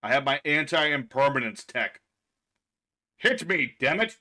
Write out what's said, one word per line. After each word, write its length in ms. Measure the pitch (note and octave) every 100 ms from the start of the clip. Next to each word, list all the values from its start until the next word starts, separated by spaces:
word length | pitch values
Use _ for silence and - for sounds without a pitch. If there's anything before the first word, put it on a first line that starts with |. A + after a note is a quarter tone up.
I 100 | G#2+
have 100 | C3+
my 160 | C#3 C#3+ D3+
anti-impermanence 1160 | D3 D3+ E3 D3+ C#3+ A#2+ C3 C#3 C3+ A2+ G#2+
tech. 380 | - B2+ G2+ - _ _ _ _ _ _ _ _ _ _ _ _
Hit 300 | A3+ C4 E3+
me, 280 | F3+ B2+ -
damn 220 | C3 F3+
it! 160 | A3 -